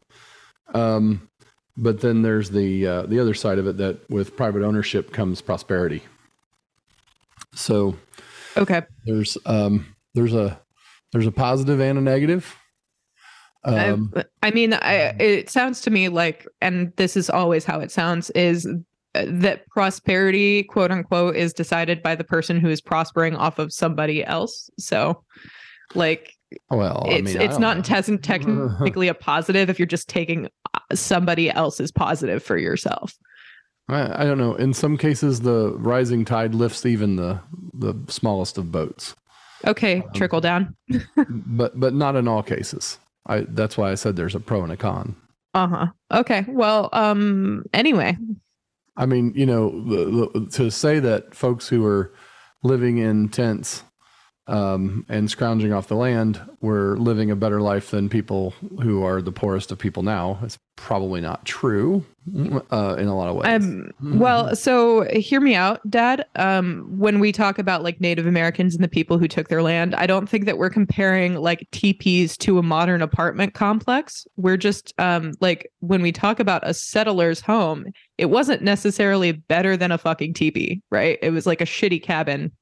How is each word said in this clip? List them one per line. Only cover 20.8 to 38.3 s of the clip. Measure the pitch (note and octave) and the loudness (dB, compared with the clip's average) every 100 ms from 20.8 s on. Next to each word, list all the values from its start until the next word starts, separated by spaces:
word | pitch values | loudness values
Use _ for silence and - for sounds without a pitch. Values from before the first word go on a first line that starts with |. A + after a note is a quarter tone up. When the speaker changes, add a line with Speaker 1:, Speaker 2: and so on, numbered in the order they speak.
| F3+ | 0
Speaker 2:
unquote, | F#3 E3 F3 F3 - | 0 -2 0 0 0
is | E3+ | -2
decided | - E3 E3+ E3+ E3+ | -2 -4 -2 -2 -2
by | E3 D#3+ | -2 -2
the | |
person | E3+ D#3+ D#3+ E3+ | -2 -2 0 2
who | E3 | 2
is | D#3 | 0
prospering | - D#3+ D#3+ - E3 D#3 | -2 -2 -2 0 0 0
off | D#3 D#3 | -2 -2
of | D#3 | -6
somebody | - E3 D3+ D#3 D3+ | -2 -2 0 -2 -2
else. | - E3 A3+ - - - | -2 -4 -4 -8 -18 -14
So, | - - D3 E3+ _ - - - - - - F3+ | -4 -2 0 -2 _ -20 -20 -20 -20 -20 -8 -2
like, | D#3+ D#3+ - _ _ - - | 0 -2 -8 _ _ -18 -4
Speaker 1:
Well, | A#2+ F#2+ - - | 0 0 -2 -2
I | F3 | 0
Speaker 2:
it's, | G3 | 0
Speaker 1:
mean, | F#3 | 0
I | G#3 | 0
Speaker 2:
it's | - | 2
Speaker 1:
don't | |
Speaker 2:
not | A3+ F#3 | 0 0
Speaker 1:
know. | |
Speaker 2:
techn-, | - G3+ F#3+ G#3 | 0 0 0 -2
Speaker 1:
<laughs> | - F#3 C#3 C#3+ C3 F#2 | -2 -2 0 -2 -2 0
Speaker 2:
technically | C#3+ F#3+ F3+ | -2 0 0
a | |
positive | E3 - D3+ E3 F#3+ F#3 | 0 -2 -2 2 2 2
if | F#3 | 0
you're | F3 | 0
just | F3 - | -2 -4
taking, | - E3 E3 G2+ _ - | -4 -2 -4 -6 _ -8
uh, | - - | -8 -4
somebody | F3 - F3+ F3 E3 E3 | -4 0 2 2 2 2
else's | - D3+ - C#3 | 2 -2 -2 -4
positive | - D3+ D#3 C3+ G2 | 0 0 0 -2 -2
for | - F2 | -2 -2
yourself. | F2 - - - - - _ - - - _ _ - | 0 -2 -2 -6 -8 -14 _ -20 -20 -20 _ _ -6
Speaker 1:
I, | C#3 C#3 - | -2 -2 0
I | D3 | 0
don't | C#3 | 2
know. | A#2+ - | 0 0
In | C3 | 0
some | B2+ D3+ D3+ | 0 0 2
cases, | D#3 C#3+ D3 B2 | 0 2 0 0
the | A#2+ A#2 G#2+ - | 2 2 2 0
rising | A2+ B2 B2 A#2+ | 0 2 2 0
tide | A2 A#2 A2+ | 0 0 0
lifts | A2+ A#2 - B2 | 0 0 0 0
even | A2+ G#2+ F#2 | 2 2 0
the, | F2 F#2 - E3+ F#3 | -2 -4 -8 -16 -14
the | - G#2+ G#2 - | -8 -6 -6 -8
smallest | - A2+ | -4 -2